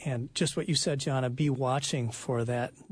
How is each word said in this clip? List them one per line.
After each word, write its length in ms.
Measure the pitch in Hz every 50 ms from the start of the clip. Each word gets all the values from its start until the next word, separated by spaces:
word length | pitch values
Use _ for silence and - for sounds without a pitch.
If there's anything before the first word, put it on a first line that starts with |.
| -
And 300 | 147 131 117 123 - -
just 220 | - 175 143 -
what 120 | - 156 -
you 60 | 160
said, 260 | 135 - 180 147 135
Jonna, 340 | - 156 139 131 127 123 120
be 140 | 131 156 147
watching 600 | 135 127 135 127 127 143 - - - 139 120 117
for 340 | 117 - - - 127 117 117
that 280 | 117 123 120 120 - - - - -